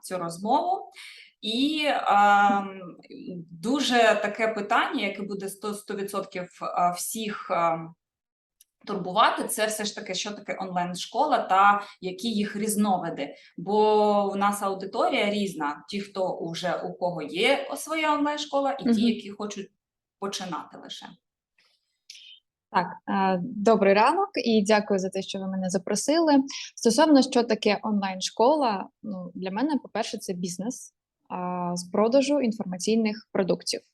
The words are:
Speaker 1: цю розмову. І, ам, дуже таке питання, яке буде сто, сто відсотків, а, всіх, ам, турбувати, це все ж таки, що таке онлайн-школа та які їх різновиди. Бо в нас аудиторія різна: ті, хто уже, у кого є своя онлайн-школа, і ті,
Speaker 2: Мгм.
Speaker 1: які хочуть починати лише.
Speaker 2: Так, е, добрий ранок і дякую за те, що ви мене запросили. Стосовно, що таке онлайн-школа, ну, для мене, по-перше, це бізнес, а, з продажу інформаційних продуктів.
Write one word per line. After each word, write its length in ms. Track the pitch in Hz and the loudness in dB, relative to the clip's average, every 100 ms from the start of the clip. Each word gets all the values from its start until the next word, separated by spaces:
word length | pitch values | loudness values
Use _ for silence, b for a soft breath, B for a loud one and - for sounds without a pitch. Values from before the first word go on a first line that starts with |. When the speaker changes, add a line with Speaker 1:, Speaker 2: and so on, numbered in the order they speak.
Speaker 1:
цю 160 | - 185 | -10 -6
розмову. 760 | 170 170 208 294 349 392 - B B B B _ | -6 -6 0 0 0 -4 -6 B B B B _
І, 440 | 214 233 285 311 294 240 | -6 0 0 0 0 0
ам, 640 | - 202 208 202 202 202 190 190 175 - - - - 175 165 | 2 6 6 6 6 2 -2 -10 -16 -18 -20 -16 -12 -12 -14
дуже 480 | 165 214 285 240 247 220 208 | -10 -2 0 2 4 6 4
таке 260 | 208 220 220 | 0 -2 -2
питання, 580 | 214 202 247 359 294 202 | -2 0 0 0 -2 -4
яке 160 | 202 | -6
буде 260 | 202 196 196 | -8 -8 -8
сто, 260 | - 214 | -8 -8
сто 200 | 208 - | -8 -8
відсотків, 540 | 196 196 196 190 185 180 - | -8 -6 -6 -6 -10 -10 -10
а, 300 | 170 - 175 | -6 0 0
всіх, 600 | 175 - 226 208 202 - | 0 -6 -6 -6 -8 -4
ам, 440 | 175 170 170 165 - _ _ _ _ _ _ _ _ - | 0 0 -2 -8 -18 _ _ _ _ _ _ _ _ -8
турбувати, 580 | 185 180 196 285 330 - | -8 -2 2 2 2 -6
це 180 | - 214 | -2 -2
все 180 | - | -2
ж 100 | 208 | -6
таки, 200 | - 202 | -8 -8
що 160 | 185 208 | -6 -6
таке 260 | 202 - - | -10 -10 -8
онлайн-школа 760 | 190 180 180 175 - 226 302 233 | -4 -4 -4 -6 -6 -2 2 2
та 440 | - 190 202 202 B B | 2 6 6 6 B B
які 280 | 180 - 233 | -10 -6 -2
їх 280 | 208 208 208 | -2 -2 -2
різновиди. 760 | 208 202 208 180 170 160 139 B B - | -2 0 2 2 -2 -8 -10 B B -12
Бо 720 | 175 214 214 214 208 208 196 | -2 2 4 6 4 4 2
в 60 | 202 | 0
нас 260 | 202 208 | 0 0
аудиторія 680 | 196 190 202 220 320 254 208 | -4 -4 -6 -2 0 2 0
різна: 540 | 208 190 151 147 147 - | 0 -2 -4 -6 -6 -8
ті, 120 | 202 | -10
хто 360 | 196 190 185 - | -8 -4 -4 -4
уже, 380 | 165 165 180 156 | -8 -4 -4 -4
у 100 | 139 | -6
кого 280 | - 180 165 | -4 -4 -4
є 460 | 143 160 247 277 - 277 | -6 0 2 2 -2 -10
своя 380 | 294 320 311 | -6 -4 0
онлайн-школа, 580 | 294 294 294 - 277 277 | 0 0 -2 -4 -2 -2
і 100 | 269 | -2
ті, 40 | 240 | 0
Speaker 2:
Мгм. 100 | 220 | 2
Speaker 1:
які 320 | 233 202 196 | 2 0 -6
хочуть 400 | 202 208 202 - _ _ _ _ - | -10 -10 -10 -14 _ _ _ _ -10
починати 580 | 196 202 185 151 - - | -8 -8 -8 -8 -10 -18
лише. 220 | - - - - _ _ _ _ _ _ _ _ _ B B B _ _ _ | -18 -16 -18 -20 _ _ _ _ _ _ _ _ _ B B B _ _ _
Speaker 2:
Так, 160 | 196 175 - - | -2 -2 -6 -4
е, 320 | 202 190 185 | 0 2 0
добрий 520 | 175 208 202 220 196 | -2 0 4 6 6
ранок 340 | 202 240 349 392 - | 6 6 2 -2 -2
і 180 | 233 220 | 2 2
дякую 360 | 202 208 208 196 | 6 2 4 0
за 100 | 185 | 0
те, 140 | 190 | -6
що 160 | 190 196 | -6 -6
ви 80 | 190 | -6
мене 240 | 190 185 | -4 -2
запросили. 640 | 185 - 208 - 320 320 277 269 B B - | -2 -2 -2 2 2 6 4 4 B B 0
Стосовно, 460 | 233 226 320 277 | 2 6 8 8
що 200 | 262 240 | 6 2
таке 360 | 240 214 220 190 | 2 0 2 0
онлайн-школа, 1040 | 220 208 196 185 - - 233 311 247 196 - _ | 0 -2 -2 -6 -8 2 4 4 2 -2 -6 _
ну, 280 | 214 185 180 | -10 -10 -10
для 160 | 180 185 | -8 -8
мене, 280 | 202 294 277 | -4 -2 -2
по-перше, 360 | - 202 233 214 | -4 -6 -6 -8
це 140 | - | -8
бізнес, 600 | 180 180 180 214 262 - _ _ _ - | -6 -6 -6 -8 -8 -14 _ _ _ -12
а, 440 | 185 180 180 175 175 | -8 -6 -4 -4 -4
з 140 | 175 | -2
продажу 500 | 208 226 269 269 294 | 2 4 4 4 2
інформаційних 880 | 240 220 190 180 208 226 214 214 _ | 0 -2 -6 -6 0 2 0 -4 _
продуктів. 480 | 196 175 175 - - _ | -2 0 0 -2 -8 _